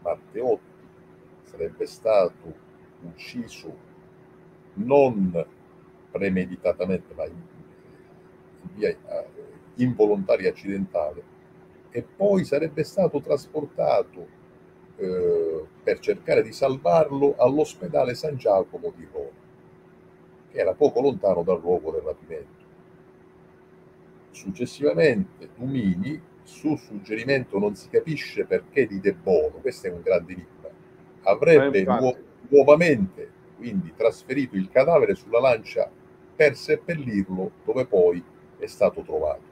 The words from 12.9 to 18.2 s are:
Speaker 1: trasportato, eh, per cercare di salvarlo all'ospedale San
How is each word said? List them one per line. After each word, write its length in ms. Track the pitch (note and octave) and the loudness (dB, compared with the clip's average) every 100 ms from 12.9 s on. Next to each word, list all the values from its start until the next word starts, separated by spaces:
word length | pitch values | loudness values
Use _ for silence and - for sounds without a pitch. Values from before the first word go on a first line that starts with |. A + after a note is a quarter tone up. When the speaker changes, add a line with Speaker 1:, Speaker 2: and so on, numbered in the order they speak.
| - E3 C#3+ | 0 0 -2
Speaker 1:
trasportato, 1040 | - D3 - D3+ C#3+ - - A2 F#2 F#2 E2+ - - - - - - | -2 -4 -2 -10 -8 -4 0 0 -2 -10 -20 -20 -20 -20 -20 -20 -20
eh, 720 | - F#2+ F2+ F2 E2+ E2 D#2+ D2+ - | -8 -4 -2 0 0 -2 -6 -10 -6
per 160 | - F#2+ | -4 -2
cercare 440 | - - - C3+ | -2 -4 0 0
di 100 | A2 | 0
salvarlo 840 | - C#3 C3+ E3 E3 D3+ C#3 C#3+ - | -2 -2 0 2 2 2 2 0 4
all'ospedale 760 | B2 C#3+ D3+ - E3 D3 B2+ | 2 2 -2 -4 -4 -2 -2
San 220 | A#2+ | -4